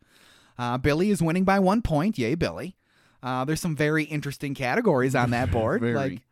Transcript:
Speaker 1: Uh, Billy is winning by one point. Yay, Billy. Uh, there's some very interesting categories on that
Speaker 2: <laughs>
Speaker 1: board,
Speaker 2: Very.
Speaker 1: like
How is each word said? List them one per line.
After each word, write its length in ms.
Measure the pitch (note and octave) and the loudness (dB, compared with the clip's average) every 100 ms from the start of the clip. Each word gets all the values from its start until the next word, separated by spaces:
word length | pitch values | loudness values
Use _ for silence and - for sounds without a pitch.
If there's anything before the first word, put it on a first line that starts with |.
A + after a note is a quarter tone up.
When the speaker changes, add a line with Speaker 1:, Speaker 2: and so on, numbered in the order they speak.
| _ _ - _ _ - | _ _ -20 _ _ -8
Speaker 1:
Uh, 200 | A#2+ B2+ | -4 0
Billy 320 | C#3+ D3+ G#3 | 0 2 2
is 100 | G3 | 2
winning 220 | E3 F3+ | 0 2
by 140 | F#3+ G3 | 2 4
one 240 | F#3 A3 | 4 2
point. 340 | - D3 G3 E3+ | 0 0 0 0
Yay, 160 | A2+ | -2
Billy. 420 | E3 A2 E2+ E3 - _ _ _ _ | 0 -2 -4 -12 -14 _ _ _ _
Uh, 220 | B2+ B2+ | -6 -4
there's 160 | C3 D#3 | -2 -4
some 160 | E3+ D3+ | -2 0
very 280 | D3+ D#3 | 0 0
interesting 500 | D3 D3+ C#3 - C#3+ | -2 -4 -6 -8 -8
categories 600 | C3+ B2 F3 A3+ C3+ C3 | -4 -2 2 2 4 2
on 160 | C3 A#2+ | 2 2
that 200 | A#2+ C3 | 0 0
Speaker 2:
<laughs> 20 | |
Speaker 1:
board, 280 | A#2 A2 E3+ | 0 0 0
Speaker 2:
Very. 120 | A#2 | 0
Speaker 1:
like 260 | A#2+ C#3 - - | 0 -2 -6 -10